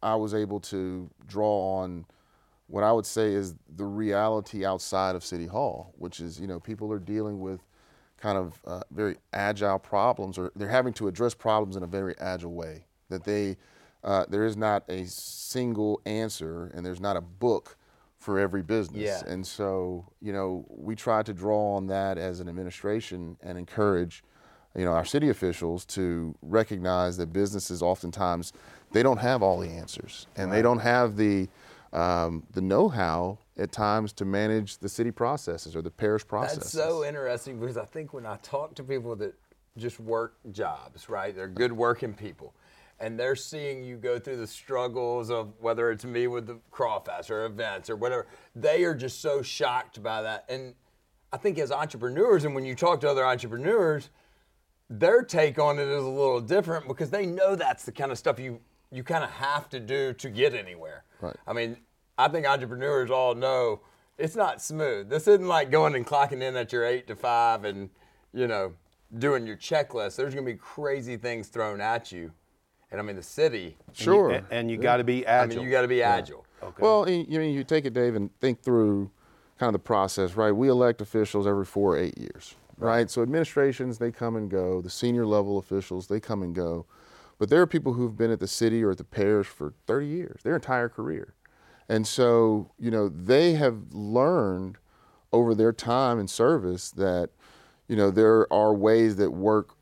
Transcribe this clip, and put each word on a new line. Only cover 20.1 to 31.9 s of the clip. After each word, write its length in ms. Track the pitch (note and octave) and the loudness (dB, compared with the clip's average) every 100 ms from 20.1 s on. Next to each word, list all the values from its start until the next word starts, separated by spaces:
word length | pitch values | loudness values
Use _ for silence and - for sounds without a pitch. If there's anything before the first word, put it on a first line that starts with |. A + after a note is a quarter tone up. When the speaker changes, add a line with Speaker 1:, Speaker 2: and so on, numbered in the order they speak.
| _ | _
Speaker 1:
you 120 | G#2 | -8
know, 340 | G2 F#2+ F2+ B1+ | -4 -4 -6 -10
we 280 | A1 D2+ A2 | -14 -10 -6
try 260 | - A2 | 0 0
to 100 | G#2+ | 0
draw 440 | F#2+ G2 G#2+ G#2 G2+ | -4 0 0 2 -2
on 100 | F#2+ | -2
that 320 | F#2+ G2 F#2+ | -2 -2 -2
as 220 | F#2 F2+ | -6 -6
an 80 | F2 | -10
administration 880 | E2+ F#2 F2 G2+ A2 A2 F2+ E2+ F2 | -8 -10 -8 -4 -4 -4 -10 -12 -14
and 160 | E2+ F2+ | -12 -12
encourage, 680 | F2 - G#2 F#2 F2 - _ _ _ _ _ | -10 0 2 2 0 -6 _ _ _ _ _
you 100 | - | -2
know, 80 | F2+ | 2
our 120 | E2 | 2
city 240 | F2 C#3+ D3 | 2 2 2
officials 580 | A2 F#2 E2+ E2+ F2 - | 2 0 -2 -4 -6 -8
to 480 | - F2+ E2+ E2 D2+ | -4 -2 -2 -6 -10
recognize 760 | D2 G#2+ A2 G2+ F2+ F2+ F2+ F2+ | 0 0 0 -2 0 0 0 -2
that 140 | E2 | -4
businesses 480 | E2+ G2+ G2+ - F2+ | 0 -2 -2 -8 -2
oftentimes, 720 | F2 F#2 F2 E2 F#2 E2+ E2+ - - - _ | 0 0 -4 -2 -2 -2 -6 -16 -20 -20 _
they 120 | A2 | 2
don't 160 | B2 A#2 | 4 4
have 220 | A#2+ B2+ | 2 4
all 180 | G2 F#2 | 4 2
the 100 | F2 | -2
answers 560 | E2+ E2+ - - - - - | -8 -12 -14 -14 -16 -18 -8
and 160 | F#2+ | 0
they 40 | G#2 | 4
Speaker 2:
Right. 60 | |
Speaker 1:
don't 180 | A#2 A#2+ | 4 4
have 360 | A2 A#2+ B2 G#2 | 4 4 4 4
the, 320 | G#2+ G2 F#2+ _ - - - | 2 2 0 _ -20 -20 -10